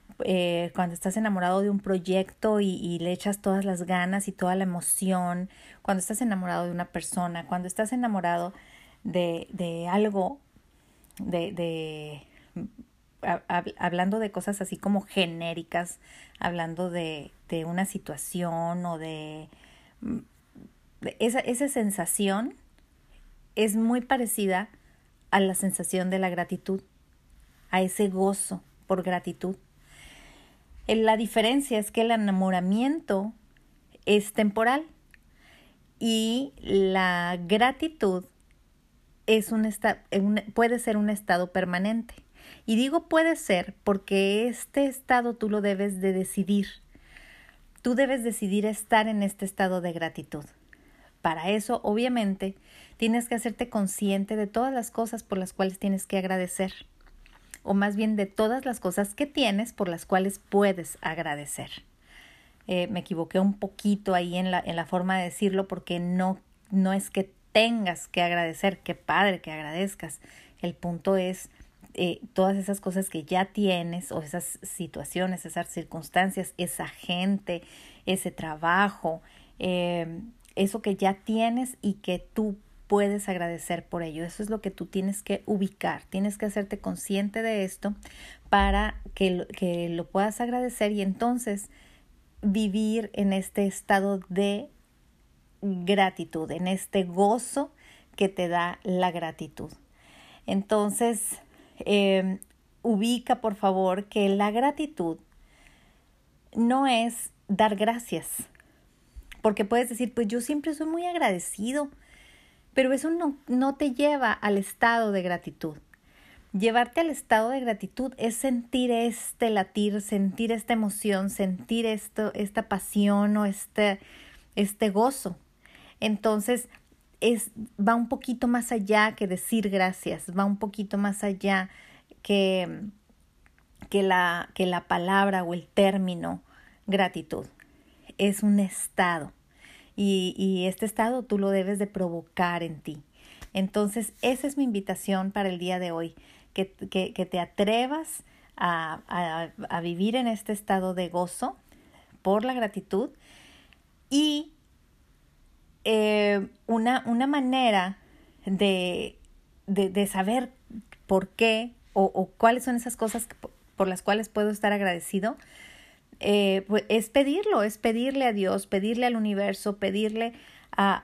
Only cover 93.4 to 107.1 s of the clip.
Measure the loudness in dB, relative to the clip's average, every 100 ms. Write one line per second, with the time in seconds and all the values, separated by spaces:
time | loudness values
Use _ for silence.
93.4 | -2 0 0 0 2 2 2 -2 -2 -2
94.4 | 0 -2 -6 -16 _ _ _ _ _ _
95.4 | _ _ -6 -2 0 4 2 0 -6 -6
96.4 | -6 -4 -2 -2 -2 -2 0 2 2 2
97.4 | -2 -4 -4 _ -20 -20 _ -2 -2 0
98.4 | -2 0 -2 -4 -2 0 0 0 -6 -8
99.4 | -12 -12 -14 -14 _ _ -20 -20 -20 -12
100.4 | -4 -2 2 2 2 2 0 0 -4 -8
101.4 | -16 -20 -20 -8 0 4 4 4 2 -2
102.4 | -8 _ _ _ 0 2 2 0 0 -2
103.4 | -2 0 2 2 2 0 -2 0 2 4
104.4 | 2 2 2 0 -4 -4 -4 -4 _ _
105.4 | -20 _ -20 _ _ _ _ _ _ _
106.4 | _ 0 2 4 4 2 0